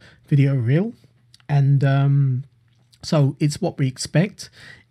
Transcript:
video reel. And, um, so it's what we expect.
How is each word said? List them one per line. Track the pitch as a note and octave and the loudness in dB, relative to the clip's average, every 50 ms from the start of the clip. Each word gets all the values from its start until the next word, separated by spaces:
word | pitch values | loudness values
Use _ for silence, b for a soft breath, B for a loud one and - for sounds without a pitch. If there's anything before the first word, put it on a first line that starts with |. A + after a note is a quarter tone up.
| B B B B B _ | B B B B B _
video | D3+ C#3 C3+ C#3 C3+ | 0 2 2 2 0
reel. | C3 A2+ A#2 C3+ E3 G3+ A#3 A#3+ - _ _ _ _ _ _ _ _ _ - | 0 0 0 0 0 0 -2 -6 -12 _ _ _ _ _ _ _ _ _ -2
And, | D3 C#3+ C#3 C3+ C#3+ C3+ C#3+ | 0 0 2 2 2 2 2
um, | C#3 C#3 C#3 C#3 C#3+ C#3 C#3+ C#3 C3+ B2+ B2+ C#3+ - _ _ _ _ _ _ _ _ _ _ - | 0 0 0 0 2 2 2 0 0 -2 -4 -6 -10 _ _ _ _ _ _ _ _ _ _ -6
so | - F3 D#3 C#3+ C3+ C#3+ - | -2 0 2 2 2 0 0
it's | D#3+ D3 D3 - | -2 -4 -2 -4
what | - D#3 - - | -6 -6 -4 -4
we | C#3+ C3 | -4 -4
expect. | B2+ - - - - D3+ F3+ A3 - - - B B B B B B B B _ | -4 -6 -10 -2 0 0 0 0 -4 -10 -20 B B B B B B B B _